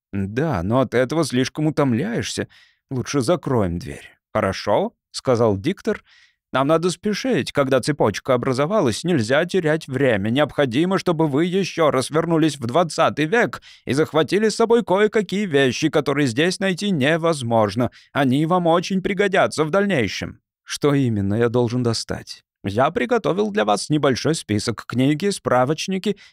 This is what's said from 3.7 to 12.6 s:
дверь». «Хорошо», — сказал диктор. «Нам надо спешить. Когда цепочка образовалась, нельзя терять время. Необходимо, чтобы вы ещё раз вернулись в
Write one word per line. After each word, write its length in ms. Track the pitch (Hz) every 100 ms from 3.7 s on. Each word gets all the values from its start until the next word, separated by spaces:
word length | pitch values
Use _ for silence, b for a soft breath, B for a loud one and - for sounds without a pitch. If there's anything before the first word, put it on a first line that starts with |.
| 85
дверь». 380 | 71 69 - _ _
«Хорошо», — 600 | 110 98 92 - 117 214 - _
сказал 460 | - - 117 117 98
диктор. 460 | 120 196 117 101 b b b b _
«Нам 160 | 131 139
надо 220 | 165 175
спешить. 600 | 156 214 196 262 180 -
Когда 280 | - 139 131
цепочка 540 | 147 143 143 - -
образовалась, 720 | 123 127 123 147 220 139 104
нельзя 420 | 170 156 107 139 175
терять 420 | 190 156 160 -
время. 420 | 127 135 104 104
Необходимо, 680 | 131 147 - 135 123 180 190
чтобы 300 | - 156 160
вы 180 | 135 175
ещё 460 | 190 180 - 151
раз 180 | 127 120
вернулись 480 | 151 165 160 156
в 80 | 139